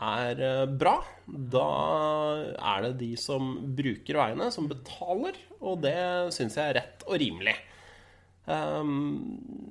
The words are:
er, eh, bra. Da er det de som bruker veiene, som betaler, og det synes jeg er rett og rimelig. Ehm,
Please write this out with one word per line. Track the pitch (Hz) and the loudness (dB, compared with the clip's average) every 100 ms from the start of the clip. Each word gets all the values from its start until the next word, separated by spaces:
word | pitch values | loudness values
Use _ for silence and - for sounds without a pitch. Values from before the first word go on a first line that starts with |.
er, | 110 110 123 120 | -2 0 0 0
eh, | 131 131 135 | 0 2 0
bra. | 135 180 285 - - - | 4 4 4 0 -12 -12
Da | 143 123 127 147 143 156 160 156 151 151 151 147 - - 98 | -8 0 2 4 4 2 2 2 2 2 0 -4 -2 0 2
er | |
det | 113 131 | 0 -2
de | 120 117 | -4 -4
som | - 139 131 131 139 131 | -2 -2 -2 -4 -4 0
bruker | 135 104 - | 0 -2 0
veiene, | 147 117 131 233 | 2 2 2 -2
som | 240 147 | -2 -4
betaler, | 131 - - 175 185 349 381 - - | -4 -10 -8 -2 0 -2 -6 -14 -8
og | 196 180 | -4 0
det | 139 170 180 180 175 | 2 2 2 0 0
synes | 165 117 | 0 0
jeg | 147 147 | 0 2
er | 131 | 0
rett | - - - | -2 -8 -2
og | 180 | 0
rimelig. | 127 85 101 - - - - - - - - _ - | 0 2 2 0 -4 -20 -20 -20 -20 -20 -20 _ -4
Ehm, | 156 151 151 151 143 147 143 - - - - - | -2 0 -2 0 0 0 -2 -6 -8 -10 -12 -12